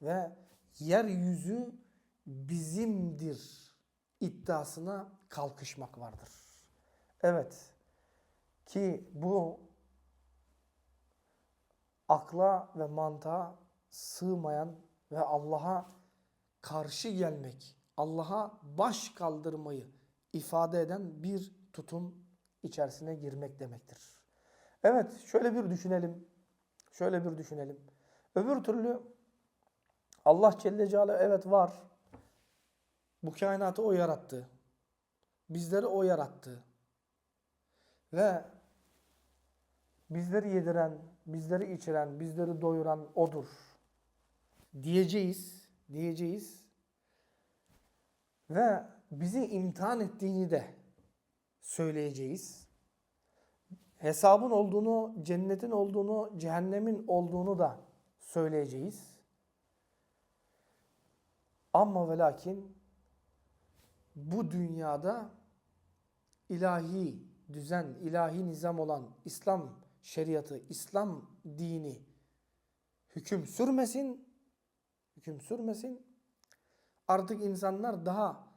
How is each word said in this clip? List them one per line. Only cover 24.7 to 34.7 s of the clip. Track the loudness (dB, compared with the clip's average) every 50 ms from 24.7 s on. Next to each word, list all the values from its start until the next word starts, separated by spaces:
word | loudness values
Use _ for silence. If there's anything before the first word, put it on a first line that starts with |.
| _ _ 6
Evet, | 6 8 6 4 2 -4 -14 -4
şöyle | 0 2 4 4 4 2
bir | 2 0 0
düşünelim. | -2 -2 0 2 2 2 2 -2 -6 -8 -16 -20 _ _ _ _ _ _ _ _ _ _ _ _
Şöyle | -6 -2 0 2 2 0 0
bir | -2 -4 -6
düşünelim. | -8 -10 -8 -8 -8 -8 -10 -14 -18 -20 -20 _ _ _ _ _ _ _ 0
Öbür | 0 2 2 0 0 0
türlü | 0 0 2 2 0 -2 -2 -6 -12 -20 _ _ _ _ _ _ _ _ _ _ _ _ _ _ _ _ _ _ -20 -8 _ 8
Allah | 8 8 10 8 6 6 6
Celle | 0 -2 0 0 2 4
Celaluhu | 4 4 4 6 6
evet | 4 4 4 4 2 4
var. | 6 6 6 6 6 2 -6 -18 -20 _ _ _ _ -20 -20 -20 _ _ _ _ _ _ _ _ _ _ _ _ _ _ _ _ _ _ _
Bu | -10 -8
kainatı | -4 -2 0 0 0 0 -2 -2 -2 0
O | 2 2
yarattı. | 4 4 4 2 0 -2 -6 -10 -12 -12 -12 -14 -20 -20 _ _